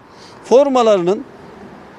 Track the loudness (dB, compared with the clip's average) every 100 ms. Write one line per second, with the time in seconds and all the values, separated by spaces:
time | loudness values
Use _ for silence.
0 | -16 -20 -20 -20 0 0 2 0 0 0
1 | -2 -6 -8 -20 -20 -20 -20 -20 -20